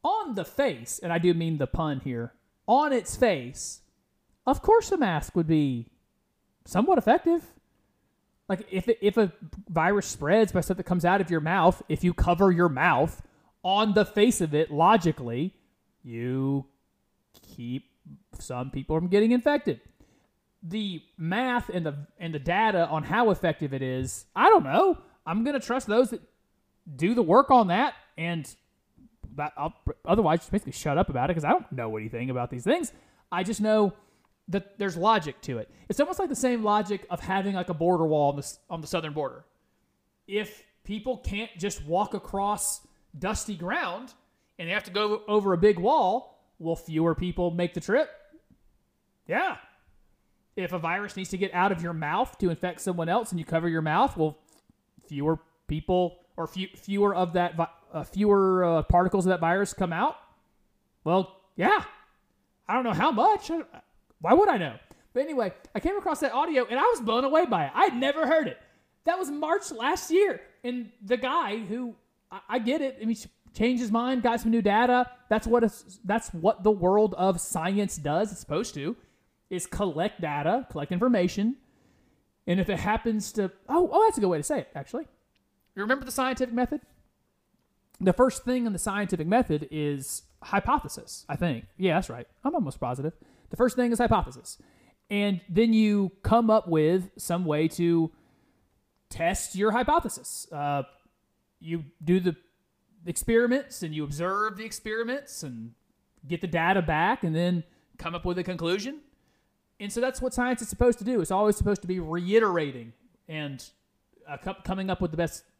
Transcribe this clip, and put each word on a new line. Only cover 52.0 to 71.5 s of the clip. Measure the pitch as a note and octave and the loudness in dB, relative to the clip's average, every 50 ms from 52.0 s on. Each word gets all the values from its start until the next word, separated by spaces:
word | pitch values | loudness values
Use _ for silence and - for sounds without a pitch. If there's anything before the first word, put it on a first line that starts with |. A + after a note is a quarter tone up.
| D#3 D3 D#3+ G3 F#3 - - - | -4 -4 -2 -2 -2 -4 -4 -2
to | - F3+ | -2 -2
infect | E3 - - F3+ E3+ - | 0 0 -4 -6 -6 -6
someone | - G3 F3+ F3 D#3+ E3+ | -6 -6 -4 -4 -2 0
else | F#3+ A#3 - - | 0 -2 -2 -2
and | - E3+ | -6 -8
you | D#3 | -6
cover | - E3 E3 E3 E3+ | -2 -2 0 0 0
your | E3 E3 | -2 0
mouth, | D#3 D#3 D3+ F3+ A#3+ C4+ C4 | 0 0 2 2 2 2 2
will | F#3 D#3 D#3 D3+ _ _ _ _ _ _ _ _ _ _ _ _ - _ | 0 -2 -2 -2 _ _ _ _ _ _ _ _ _ _ _ _ -20 _
fewer | - D3 C#3 C#3+ D#3 D#3+ D#3 _ _ _ _ _ _ | -12 -8 -4 0 0 -2 -2 _ _ _ _ _ _
people | D3+ D#3 D3+ - F#3 F3+ F3+ F3 F3 - _ _ _ | -8 -6 -2 0 2 2 2 0 -4 -10 _ _ _
or | - E3 D#3 | -10 -10 -8
few-, | - F#3 F#3 F#3 - | -6 -10 -10 -10 -12
fewer | - - - G3 G3+ G3+ G3+ G3 | -18 -8 -4 0 2 2 2 2
of | F3 F#3 F3 E3 | 0 -2 0 0
that | F3+ F3 F3 E3+ | 0 0 0 0
vi-, | E3 E3 - - _ _ _ - | -2 -4 -4 -4 _ _ _ -10
uh, | D#3+ C#3+ | -10 -10
fewer, | - - F#3+ G#3 G#3 G3+ G3 G3 F#3+ F#3 F#3 F3+ | -8 -2 0 4 4 6 6 6 4 4 4 4
uh, | F3 E3 D#3+ D3+ | 4 2 2 2
particles | - - F3 F#3 F#3 - G3 F3 | 4 4 4 4 4 2 2 2
of | F#3 | 2
that | F#3 E3+ | 2 2
virus | E3 E3 F3 F#3+ G3+ G3 - | 2 2 2 2 0 -2 -2
come | - F#3+ F3 E3 | -4 -4 -4 -2
out? | E3+ A3 D4+ - - - _ _ _ _ _ _ _ _ _ _ _ _ _ _ _ _ | -2 -2 -2 -2 -6 -18 _ _ _ _ _ _ _ _ _ _ _ _ _ _ _ _
Well, | D#3 E3+ F#3+ F#3 - - _ _ _ _ | 2 2 2 2 0 -8 _ _ _ _
yeah. | - E3+ A3+ G#4 G4 - - - - _ _ _ _ _ _ _ _ _ _ _ _ _ | 0 2 4 4 2 2 -4 -16 -20 _ _ _ _ _ _ _ _ _ _ _ _ _
I | - G3 | -2 -2
don't | B3+ B3+ | 0 0
know | A#3 G3 | 0 0
how | D3+ G#3+ D#4 C#4+ | 2 2 2 4
much. | G#3 B3+ G#4 G#4+ G4 - - | 4 4 4 4 2 0 -6
I, | E4 E4 D4 - - - _ _ _ _ _ _ _ _ | -6 -6 -6 -8 -16 -20 _ _ _ _ _ _ _ _
why | D#3 E3 A#3 | 2 4 6
would | E4 G#4 G4+ | 6 6 6
I | D#4+ | 4
know? | G#3 E3+ C#3+ A#2+ - - _ - _ _ _ _ | 0 -2 -4 -8 -12 -20 _ -20 _ _ _ _
But | B3 C#4+ | -4 -4
anyway, | D#4+ D4+ C4 A3+ F#3+ - - - - _ | -2 -2 -2 -4 -4 -6 -10 -20 -10 _
I | G#3+ | -4
came | - E4 G4 | -4 -2 -4
across | G#4 G4 F#4+ D#4 - | -2 -2 -4 -4 -2
that | D4+ C4+ A3 | -2 -2 0
audio | B3+ D4+ F4 D#4 C4 B3 | -2 -2 0 0 0 0
and | G3+ A3+ C4 | 0 0 2
I | E4 | 2
was | A#4+ A#4 D4 | 2 2 0
blown | A#3+ G#3 A3 A#3+ C4 | 0 -2 0 0 0
away | C4+ C#4+ D#4 F4+ | 2 2 2 2
by | D4+ A3 F3 D3+ | 2 0 0 -2
it. | C3+ - | -2 2
I | A3 F#4+ | 2 2
had | G#4 C4+ | 2 2
never | A#3+ C4 C4+ C#4+ D#4 D#4+ | 0 -2 -2 0 0 0
heard | B3 D#4+ D#4+ D4+ | 2 2 2 0
it. | G3+ - - - _ _ _ _ _ _ _ _ | -2 -8 -12 -18 _ _ _ _ _ _ _ _
That | D#4+ E4+ F#4+ | -2 -2 -2
was | F#4 C4+ | -4 -6
March | D4 D4 D#4 D4+ E4+ G4+ - - D#4 | -6 -6 -2 -2 -2 -2 -2 -8 -10
last | A3 A3+ C4+ E4+ F#4 - - D#4+ | -4 -2 -2 -2 -2 -2 0 2
year. | F#4 G#4 G4 - E3+ - - _ _ - | 4 4 4 0 -4 -10 -20 _ _ -8
And | A#3+ B3 B3 A#3+ G#3 _ _ G#3 | -8 -6 -6 -8 -10 _ _ -4
the | G3 B3 | -2 -2
guy | B3 B3 B3+ C#4 E4+ D#4+ G#3 | -2 -2 -2 0 0 -2 -2